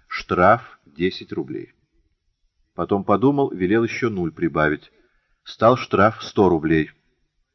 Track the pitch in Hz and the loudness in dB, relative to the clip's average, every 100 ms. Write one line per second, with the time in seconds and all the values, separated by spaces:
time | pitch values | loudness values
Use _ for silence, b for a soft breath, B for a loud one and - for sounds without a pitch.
0 | _ - - 87 92 120 - - _ - | _ -12 -6 2 4 2 -2 -20 _ -6
1 | 92 - - 85 67 50 - _ _ _ | -6 -6 -12 -10 -10 -12 -14 _ _ _
2 | _ _ _ _ _ _ _ - 85 101 | _ _ _ _ _ _ _ -10 -4 -2
3 | 98 95 131 143 139 90 90 113 113 - | 0 2 2 2 -2 -2 0 0 -2 -4
4 | 117 98 82 78 82 78 76 73 - _ | -6 -4 -6 -4 -4 0 0 -2 -10 _
5 | _ _ _ _ - - 113 127 - 95 | _ _ _ _ -20 0 2 2 0 2
6 | 107 - - - 92 82 78 80 76 _ | 2 0 -8 2 2 2 2 0 0 _
7 | _ _ _ _ _ | _ _ _ _ _